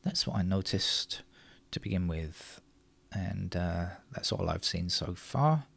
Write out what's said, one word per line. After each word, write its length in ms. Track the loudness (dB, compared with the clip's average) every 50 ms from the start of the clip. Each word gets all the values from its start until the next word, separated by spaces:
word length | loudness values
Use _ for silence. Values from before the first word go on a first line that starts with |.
| -2
That's 220 | 0 0 0 0
what 120 | 2 2
I 40 | 2
noticed 800 | 4 4 4 2 2 2 0 0 2 2 0 0 -2 -4 -6 -10 -10 -18 -20 -20 -20 -20 -20 -20 _ -8
to 100 | -8 -6
begin 280 | -4 0 0 2 2
with. 520 | 2 0 -2 -4 -6 -8 -10 -12 -14 -14 -16 _ _ _ _ _ _ _ _ _ _ -4
And, 420 | -4 -2 -2 -2 -2 -4 -2 0
uh, 300 | 0 0 2 2 0 0 -2 -4 -10 -16 -10
that's 200 | -8 -4 -2 -2
all 180 | 0 0 2 0
I've 160 | 0 0 0
seen 240 | -2 0 0 0 0
so 240 | 0 -2 -2 -2 -4
far. 500 | -6 -8 -2 2 4 6 6 6 4 2 -4 -18